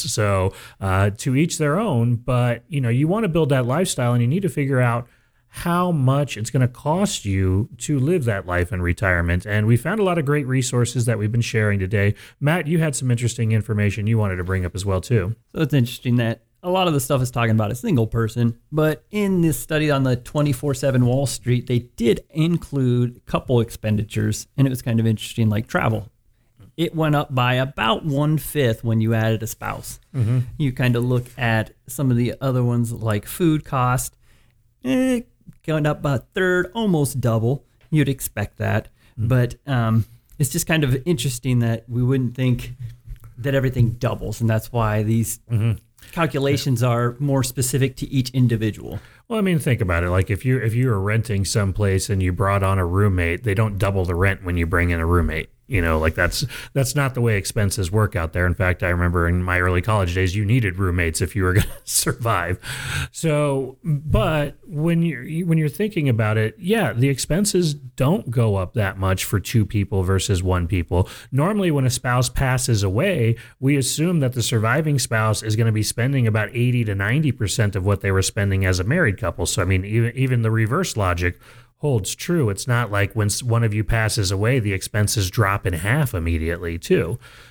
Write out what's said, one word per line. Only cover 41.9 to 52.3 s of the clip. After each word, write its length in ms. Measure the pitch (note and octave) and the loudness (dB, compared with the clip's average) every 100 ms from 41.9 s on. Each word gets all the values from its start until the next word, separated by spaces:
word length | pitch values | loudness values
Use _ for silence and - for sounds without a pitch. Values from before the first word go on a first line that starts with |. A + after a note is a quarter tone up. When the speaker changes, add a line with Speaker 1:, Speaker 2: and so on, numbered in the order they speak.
| A#2+ | -2
Speaker 2:
wouldn't 320 | B2 C3+ A#2+ | 0 0 0
think 380 | A#2+ B2+ A#2+ - - - - - - - - | 0 0 0 -4 -12 -14 -16 -16 -18 -18 -8
that 180 | C3+ | -2
everything 360 | C3+ C3 B2+ A2 | 0 0 2 2
doubles, 500 | - A#2+ G#2 A2 G#2+ | 2 -2 -2 -6 -2
and 80 | A2+ | 0
that's 240 | A2 - | 0 0
why 300 | A#2+ A2 G#2+ | -2 0 0
these 380 | G#2+ A2+ A2 - - | 0 0 0 -6 -4
Speaker 1:
Mm-hmm. 220 | A#2 A2+ G#2 - _ - | -2 0 -2 -8 _ -12
Speaker 2:
calculations 720 | - D#3 C#3+ C#3 C#3+ C#3+ A#2 | -4 -2 0 0 0 0 0
are 320 | B2 A#2 A#2+ B2 | 2 2 0 -2
more 240 | C#3+ C3+ | 0 0
specific 520 | B2+ - B2 C3 C3+ - | 0 -2 -2 0 0 -2
to 120 | - | -4
each 220 | C3+ B2 | -2 -2
individual. 720 | C3 B2 A2+ A2 G2+ A#1+ E2+ - - _ | 2 2 2 -2 -4 -10 -12 -12 -20 _
Speaker 1:
Well, 100 | A3 | -2
I 40 | |
mean, 160 | F#3+ E3+ | 0 0
think 240 | D3+ A#2+ | 0 0
about 200 | F2+ E2+ | 0 0
it. 60 | F2 | 2
Like, 220 | F2+ F#2+ | 0 0
if 160 | G2 B2+ | -2 0
you, 100 | B2+ | 0
if 180 | A2 | 0
you 140 | A#2 B2+ | 0 0
were 120 | G2+ | 0
renting 440 | G2 A2+ G#2+ G2 | 0 -2 0 -2
someplace 640 | F#2+ A2 G2 F#2 G2+ F#2+ - | 0 0 0 0 2 0 0
and 140 | G2 | 0
you 100 | F2+ | 0